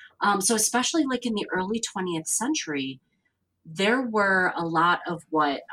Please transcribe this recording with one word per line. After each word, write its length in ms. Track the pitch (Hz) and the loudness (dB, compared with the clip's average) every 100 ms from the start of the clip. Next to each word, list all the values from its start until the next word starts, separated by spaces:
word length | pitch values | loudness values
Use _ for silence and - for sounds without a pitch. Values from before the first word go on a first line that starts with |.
| - - | -20 -2
Um, 200 | 214 202 | 0 2
so 140 | 190 | 2
especially, 500 | 226 - 240 247 339 | 2 2 0 0 2
like, 220 | 269 254 240 | 2 0 -2
in 80 | |
the 120 | 208 - | -4 -2
early 280 | 180 190 226 | -2 -2 -4
twentieth 480 | - 196 185 165 160 | -4 -4 -4 -4 -2
century, 720 | - 240 311 - 147 135 135 _ _ _ _ _ _ | -2 -2 -2 -2 -4 -6 -8 _ _ _ _ _ _
there 380 | - 160 196 254 | -12 -2 2 2
were 500 | 247 214 196 190 180 170 | 0 2 4 4 2 0
a 80 | |
lot 360 | 170 165 170 - - | -2 2 4 2 -2
of 160 | 165 - | -8 -2
what, 320 | 156 147 131 - | 2 2 0 -4